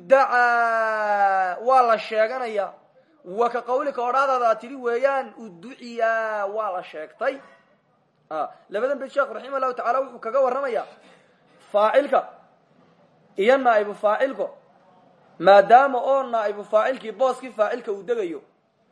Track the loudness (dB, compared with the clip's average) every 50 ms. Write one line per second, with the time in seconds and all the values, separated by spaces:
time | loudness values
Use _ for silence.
0 | 0 4 4 4 4 4 2 2 2 4 4 2 2 0 0 0 0 -2 -2 -2
1 | -2 0 0 2 2 2 2 2 0 -2 -4 -4 0 2 4 4 4 4 2 0
2 | -2 -2 -2 0 0 0 -2 -4 -6 -6 -4 -4 -4 -6 -8 -14 _ _ _ _
3 | _ _ _ _ _ -8 -4 -2 -2 0 -2 -4 -4 -2 -2 -2 -2 -4 -4 -4
4 | -4 -2 0 0 2 2 2 2 2 2 0 0 -4 -10 -14 -8 -6 -4 -2 -2
5 | 0 -2 -2 -2 -4 -8 -12 -18 -18 -18 -18 -20 -20 -20 -20 -18 -18 -14 -6 -4
6 | -2 -2 -2 -2 -4 -4 -4 -6 -6 -6 -6 -6 -6 -6 -6 -8 -10 -12 -14 -16
7 | -16 -16 -12 -6 -6 -6 -6 -6 -12 -20 _ _ _ _ _ _ _ _ _ _
8 | _ _ _ _ _ -12 -8 -8 -8 -8 -10 -16 _ _ -6 -4 -4 -2 -4 -4
9 | -8 -4 -2 -2 -2 -2 -4 -10 -10 -8 -6 -4 -4 -4 -4 -4 -2 -2 0 -2
10 | -2 -4 -8 -12 -10 -4 0 2 2 2 0 -2 -4 -4 -4 -4 -6 -8 -12 -20
11 | -20 -20 -20 _ _ _ _ _ _ _ _ _ _ -2 2 4 4 4 6 4
12 | 4 4 2 0 0 -2 -8 -20 _ _ _ _ _ _ _ _ _ _ _ _
13 | _ _ _ _ _ _ _ 0 2 4 4 4 4 2 2 2 0 -2 -4 -2
14 | -2 0 0 0 -2 -4 -4 -6 -8 -10 -10 -14 _ _ _ _ _ _ _ _
15 | _ _ _ _ _ _ _ 0 6 8 8 8 8 8 8 8 8 6 2 0
16 | 0 0 0 0 0 -2 -2 -2 -2 -4 -6 -8 -6 -2 0 0 0 0 -2 -6
17 | -10 -12 -4 -2 0 0 0 -4 -10 -10 -4 -2 -2 -2 -2 -4 -6 -8 -8 -8
18 | -6 -6 -4 -4 -4 -6 -8 -12 -14 _ _ _ _ _ _ _ _ _